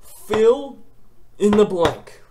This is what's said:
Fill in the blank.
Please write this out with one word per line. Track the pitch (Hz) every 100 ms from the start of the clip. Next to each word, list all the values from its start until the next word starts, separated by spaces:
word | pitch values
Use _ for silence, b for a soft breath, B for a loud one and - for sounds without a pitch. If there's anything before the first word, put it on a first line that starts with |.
Fill | - - - 214 220 262 277 240 - - - - - -
in | 208
the | 208
blank. | 202 190 165 - - - -